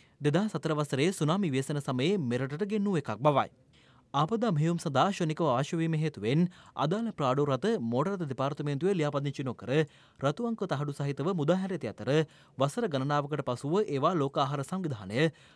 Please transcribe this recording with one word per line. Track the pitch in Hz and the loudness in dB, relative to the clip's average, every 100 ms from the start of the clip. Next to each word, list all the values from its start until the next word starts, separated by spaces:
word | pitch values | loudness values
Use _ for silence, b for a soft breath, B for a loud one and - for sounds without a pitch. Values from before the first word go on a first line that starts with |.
| b b | b b
දෙදහස් | 147 156 214 156 | 0 2 0 -2
හතර | 160 151 | -2 -2
වසරේ | 147 131 160 | 0 0 0
සුනාමි | 196 147 185 185 131 | 2 0 2 2 0
ව්‍යසන | 131 147 | 0 -4
සමයේ | 139 127 147 202 | -2 -2 0 0
මෙරටට | 127 120 135 147 202 214 | 0 -2 -2 -4 -2 -2
ගෙන්වූ | 202 175 | 0 0
එකක් | - 104 | -2 0
බවයි. | 147 135 107 - _ b b b _ | 4 4 0 -6 _ b b b _
ආපදා | 139 160 226 233 | 0 0 2 2
මෙහෙයුම් | 151 160 170 | 2 2 0
සඳහා | 165 131 175 | 0 2 2
ක්ෂණිකව | 196 165 151 160 | 2 -2 0 2
අවශ්‍ය | 123 143 165 | 2 0 -2
වීම | 165 156 | 0 0
හේතුවෙන් | 156 - 104 143 175 B B - | -2 -2 2 4 2 B B -2
අදාළ | 143 202 226 | 0 0 -2
ප්‍රාඩෝ | - 139 135 143 | 0 0 2 2
රථ | 131 202 226 117 | 0 0 0 0
මෝටර් | 120 165 | 0 0
රථ | 196 156 | -2 -4
දෙපාර්තමේන්තුවේ | 127 139 147 147 139 175 190 | -2 -2 -2 -4 0 0 0
ලියාපදිංචි | 147 139 139 139 131 | 0 0 -4 -4 -6
නොකර | 113 98 147 151 b b b | -6 0 0 0 b b b
රතු | 135 156 240 | -2 0 -4
අංක | 226 185 | -2 -2
තහඩු | 139 143 139 | -2 -2 -4
සහිතව | 143 135 147 | -4 -2 -2
මුදා | 185 143 185 | 0 2 2
හැර | 190 175 | 0 -4
ඇති | 117 | -6
අතර | - 113 151 156 B B - | -6 0 2 2 B B -2
වසර | 139 240 233 | 0 0 -2
ගණනාවකට | 135 135 147 143 147 131 | -2 0 0 0 -4 -4
පසුව | 123 143 185 | -4 0 0
ඒවා | 214 139 151 185 | 0 2 2 2
ලෝක | 139 156 | 0 0
ආහාර | 135 143 135 | 0 0 -4
සංවිධානය, | 185 170 113 95 113 160 B B | -6 -6 -6 -4 0 0 B B